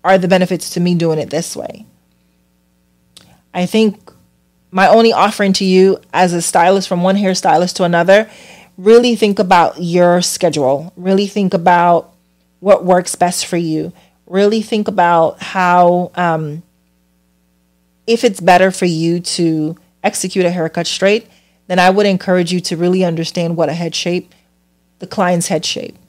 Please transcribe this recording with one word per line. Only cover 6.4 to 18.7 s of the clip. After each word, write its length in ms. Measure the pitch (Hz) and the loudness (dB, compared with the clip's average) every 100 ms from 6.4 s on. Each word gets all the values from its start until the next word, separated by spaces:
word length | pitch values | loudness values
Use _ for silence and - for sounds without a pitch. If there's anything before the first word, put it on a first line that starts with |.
stylist, 460 | 170 175 175 196 185 | -2 2 2 2 -2
from 140 | 180 | -2
one 140 | 185 196 | 0 0
hairstylist 580 | 196 180 185 160 180 - | 0 0 0 0 0 -2
to 80 | |
another, 440 | 175 170 170 196 220 - - - _ - | 0 0 4 2 2 -12 -20 -20 _ -4
really 400 | 190 233 247 226 | 4 6 4 0
think 220 | 214 202 | 0 0
about 420 | 185 180 160 - | 2 4 2 -2
your 400 | 175 175 175 180 | -2 2 4 2
schedule. 720 | 175 - 175 151 131 143 165 - | -2 -2 -2 0 0 -2 -6 -10
Really 300 | 180 196 202 | -2 -2 -2
think 280 | 214 190 | -2 -2
about 580 | 185 175 175 175 170 - _ _ _ _ _ | 0 2 2 4 2 -2 _ _ _ _ _
what 240 | 190 202 | 0 2
works 300 | 180 180 180 | 4 0 0
best 320 | - 180 - - | -2 -2 -2 -6
for 100 | 175 | -4
you. 360 | 170 156 165 - _ _ _ | -4 -4 -6 -12 _ _ _
Really 360 | 185 208 220 | 0 2 0
think 260 | 214 220 208 | -2 -4 -2
about 540 | 196 175 170 160 - | 0 2 4 2 -2
how, 680 | - 190 180 180 175 180 180 | -8 -2 2 4 4 2 -4
um, 480 | - 175 165 156 156 _ _ _ _ _ _ _ _ _ _ _ _ _ _ - | -4 -4 -4 -6 -12 _ _ _ _ _ _ _ _ _ _ _ _ _ _ -4
if 180 | 226 | 0
it's 160 | 247 190 | 0 0
better 300 | 170 180 190 | 2 4 4